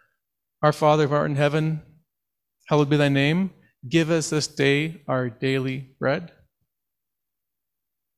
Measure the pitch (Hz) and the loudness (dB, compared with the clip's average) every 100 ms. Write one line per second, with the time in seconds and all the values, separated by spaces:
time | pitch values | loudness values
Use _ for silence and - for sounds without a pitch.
0 | _ _ _ _ _ _ 151 147 156 156 | _ _ _ _ _ _ 0 2 2 2
1 | 147 147 151 139 147 151 156 156 - _ | 2 0 -2 0 0 0 -2 -4 -10 _
2 | _ _ _ _ _ _ - 151 143 147 | _ _ _ _ _ _ 0 2 2 2
3 | 143 139 143 170 190 - _ _ 123 165 | 2 2 2 0 -2 -8 _ _ -2 0
4 | 156 165 147 151 139 - 139 143 156 165 | 0 0 -2 -4 -4 0 2 2 -2 -8
5 | - 131 123 113 135 135 131 131 131 - | -6 -4 -4 -4 -4 -2 -4 -8 -12 -6
6 | 127 156 170 _ _ _ _ _ _ _ | -4 -4 -8 _ _ _ _ _ _ _
7 | _ _ _ _ _ _ _ _ _ _ | _ _ _ _ _ _ _ _ _ _
8 | _ | _